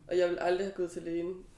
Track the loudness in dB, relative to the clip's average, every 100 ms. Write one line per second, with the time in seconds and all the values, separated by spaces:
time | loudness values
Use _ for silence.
0 | 0 4 4 4 2 2 0 -2 -4 -4
1 | -4 -2 -2 -6 -14